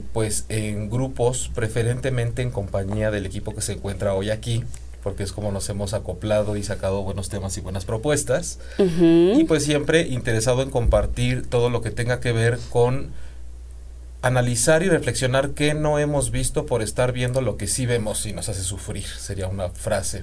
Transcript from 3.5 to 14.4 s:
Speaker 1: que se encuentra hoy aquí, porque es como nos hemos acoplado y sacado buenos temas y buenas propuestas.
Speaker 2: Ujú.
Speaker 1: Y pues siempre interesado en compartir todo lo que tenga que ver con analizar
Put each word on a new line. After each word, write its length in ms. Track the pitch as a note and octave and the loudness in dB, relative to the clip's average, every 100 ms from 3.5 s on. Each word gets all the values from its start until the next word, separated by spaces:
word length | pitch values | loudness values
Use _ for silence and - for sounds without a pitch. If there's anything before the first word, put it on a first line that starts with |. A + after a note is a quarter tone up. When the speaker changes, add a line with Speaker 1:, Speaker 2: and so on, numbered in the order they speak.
| G#2 | -4
Speaker 1:
que 60 | |
se 120 | G#2+ | -4
encuentra 420 | - G2 F#2+ G2+ F#2+ | -4 -6 -2 0 0
hoy 160 | G#2 | 0
aquí, 320 | A2 A#2 A#2 - - - - | -2 -2 -2 -2 -8 -10 -8
porque 200 | G2+ F#2+ | -6 -4
es 80 | F#2+ | -6
como 200 | - G2+ | -4 -4
nos 180 | G2 G2+ | -2 -4
hemos 240 | G2+ G2 | -4 -4
acoplado 640 | G2+ F#2+ F2 G#2+ G#2+ G#2 G#2 | -4 -6 -4 0 2 2 -2
y 60 | |
sacado 400 | G2 F#2+ F#2+ G2 | -4 -4 -2 -2
buenos 260 | G2 F#2+ G2 | -2 -4 -6
temas 260 | G2+ F#2+ G2 | -6 -6 -6
y 40 | |
buenas 240 | F#2 F#2+ F#2+ | -6 -6 -4
propuestas. 720 | A2 D3 D3 B2+ D#3+ - - - - | -2 0 0 2 -2 -2 -10 -4 2
Speaker 2:
Ujú. 600 | F#3+ E3+ E3 E3 F3 C4+ | 2 6 6 8 8 6
Speaker 1:
Y 40 | D#4+ | 4
pues 180 | D#3 | 4
siempre 440 | C#3+ D3 D3+ D#3+ E3+ | 2 2 4 2 2
interesado 560 | B2+ A#2+ A2 A#2+ B2 | -2 0 2 2 2
en 80 | C3+ | 2
compartir 760 | B2 A2 A2+ A2 A#2+ B2 B2+ - | 2 4 4 2 2 0 0 0
todo 220 | B2 A#2+ | 2 2
lo 120 | A#2 | 2
que 100 | G#2 | -2
tenga 280 | A#2+ A#2 A#2+ | -2 0 0
que 120 | B2 | 0
ver 240 | A2+ A#2 A#2 - | 2 2 2 0
con 400 | A#2+ B2 B2+ - - - - - - - - - - - - | 4 4 2 -2 -6 -8 -10 -12 -12 -14 -14 -14 -14 -16 -4
analizar 600 | B2+ B2+ | 0 2